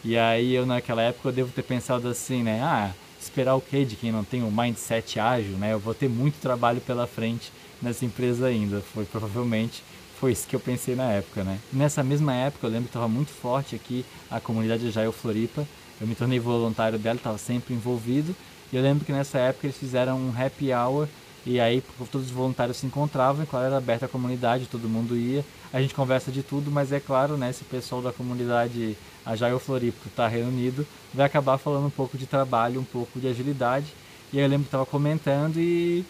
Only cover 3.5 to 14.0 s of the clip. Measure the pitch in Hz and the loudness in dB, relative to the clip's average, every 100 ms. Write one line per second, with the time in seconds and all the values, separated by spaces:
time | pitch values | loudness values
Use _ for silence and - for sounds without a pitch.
3.5 | 135 131 135 135 107 117 113 98 127 113 | 2 2 0 0 -2 -2 -2 -2 -2 0
4.5 | 104 120 113 - 113 110 117 110 123 101 | 0 0 -2 -2 -2 -2 0 2 2 0
5.5 | 95 104 110 104 110 135 117 139 147 143 | -2 0 0 -2 -2 0 2 0 0 -2
6.5 | 123 120 120 - 120 117 - 113 117 - | 2 2 0 -2 -2 -2 -2 -2 -4 -8
7.5 | - - - 120 117 123 107 123 120 127 | -18 -20 -6 -4 -2 -4 0 0 2 2
8.5 | 117 104 101 98 - 101 113 107 107 120 | 2 2 -2 -4 -6 -4 -4 -4 -2 0
9.5 | 110 113 - - - - - 135 113 - | 2 0 -4 -18 -20 -20 0 2 2 0
10.5 | 127 - 127 - 123 131 101 95 104 95 | -4 -2 -2 0 0 2 0 0 -4 -2
11.5 | 95 - 135 147 147 131 147 151 123 135 | -4 -4 2 2 2 2 2 2 2 0
12.5 | - 123 113 120 120 117 113 147 - 123 | -2 -2 -2 -2 -2 0 2 0 -4 -2
13.5 | 131 139 117 - 123 | -2 -2 -8 -6 -6